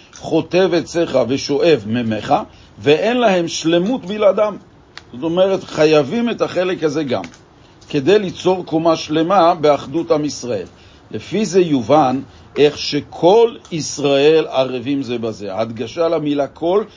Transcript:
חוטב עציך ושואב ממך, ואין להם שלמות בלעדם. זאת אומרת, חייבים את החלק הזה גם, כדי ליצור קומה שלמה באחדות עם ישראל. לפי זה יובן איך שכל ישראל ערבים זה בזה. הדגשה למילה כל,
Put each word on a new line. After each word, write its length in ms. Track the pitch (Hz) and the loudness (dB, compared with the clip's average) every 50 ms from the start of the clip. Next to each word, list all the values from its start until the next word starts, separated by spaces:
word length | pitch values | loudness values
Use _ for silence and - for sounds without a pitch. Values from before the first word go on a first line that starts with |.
| - _ - | -20 _ -20
חוטב 560 | - - - 151 160 160 - - 180 190 180 175 | -16 -6 -2 -2 -2 -2 0 2 2 2 2 2
עציך 440 | 165 123 - - 170 165 - - 127 120 113 | 0 -2 -2 -2 -2 -2 0 0 0 0 0
ושואב 560 | 139 123 - - 143 139 - 170 151 120 98 | -2 -4 -2 -2 -2 2 4 4 2 2 0
ממך, 480 | 107 117 123 117 113 113 104 107 123 143 202 - - - - - - _ - | -4 -4 -2 -2 -2 -4 -4 -2 0 -2 -2 -2 -6 -14 -20 -20 -20 _ -4
ואין 380 | 104 135 151 - 190 220 247 | 0 2 2 2 2 0 0
להם 320 | 247 240 208 190 175 170 156 | 2 2 2 2 2 0 -2
שלמות 560 | - - - 160 170 175 180 220 262 - 170 | -6 -4 -2 0 0 2 0 0 -4 -4 -6
בלעדם. 520 | 180 214 208 214 190 196 214 208 208 185 - - _ _ _ _ _ _ - - - | -8 -4 2 2 2 4 4 0 0 -2 -8 -16 _ _ _ _ _ _ -20 -20 -18
זאת 100 | 117 123 | -12 -8
אומרת, 420 | 156 165 170 180 190 196 196 185 - | -6 -2 2 2 2 2 2 -2 -4
חייבים 680 | - - 160 156 156 156 151 139 131 196 233 233 233 | -6 0 2 4 4 4 4 2 2 -2 -2 -2 -2
את 120 | 190 - | -2 -2
החלק 420 | 165 - - 175 185 185 180 - 165 | -4 -2 -2 -2 -2 -2 -2 -2 -2
הזה 200 | 151 156 160 151 | -2 -2 -2 -4
גם, 180 | 127 120 95 85 - - - - _ _ _ - _ _ _ - - | -2 -4 -6 -6 -10 -16 -20 -20 _ _ _ -20 _ _ _ -12 -6
כדי 300 | - 143 131 160 202 214 | -4 -2 2 4 2 2
ליצור 480 | 202 175 - - - 175 190 180 170 | 2 -2 -8 -2 0 0 0 0 -2
קומה 300 | - 156 160 165 165 160 | -4 -2 0 2 2 0
שלמה 580 | 156 - - 151 160 160 175 202 190 165 170 180 | 0 -2 -2 -2 0 0 2 4 4 4 4 2
באחדות 560 | 165 143 151 143 135 - 135 135 170 165 - | 4 2 2 2 2 -2 -4 -4 -4 0 0
עם 140 | 160 147 151 | 0 0 0
ישראל. 420 | 143 120 - 123 120 117 95 85 - - - - - - - _ - | -4 -6 -8 -6 -6 -6 -6 -6 -10 -16 -20 -20 -20 -20 -20 _ -14
לפי 340 | - 107 - - 165 208 220 | -14 -12 -10 -6 -4 -4 -2
זה 160 | 160 175 190 | 2 2 2
יובן 600 | 180 160 143 127 107 98 143 156 143 127 123 139 139 - - - - - - | 2 4 2 0 2 4 4 4 4 2 0 -2 -6 -10 -18 -20 -20 -10 0
איך 220 | 127 143 147 147 - | 2 2 2 2 -2
שכל 760 | - - 143 143 139 - - - 165 175 202 233 233 233 240 - - - | -6 -6 -6 -6 -6 -8 -6 2 4 4 6 6 4 4 0 -8 -12 -10
ישראל 720 | 175 151 127 - - 147 139 143 139 139 143 156 160 160 156 | -8 -8 -8 -8 -6 -2 0 2 2 4 4 4 4 4 2
ערבים 560 | - - 131 131 123 127 123 110 139 143 139 | 0 -2 -2 -2 -2 -4 -6 -4 -4 -4 -4
זה 160 | 127 113 123 117 | -4 -6 -6 -4
בזה. 400 | 113 113 107 - 101 95 92 104 | -4 -6 -6 -8 -10 -8 -4 -4
הדגשה 500 | 113 113 117 110 120 110 - 170 165 165 | -6 -6 -6 -8 -10 -8 -4 -2 -2 0
למילה 380 | 170 156 151 147 143 139 139 | 0 -2 -2 -2 -2 -2 -2
כל, 380 | 131 - - 165 170 185 214 214 - - | -4 -6 -4 -2 0 0 0 -2 -4 -10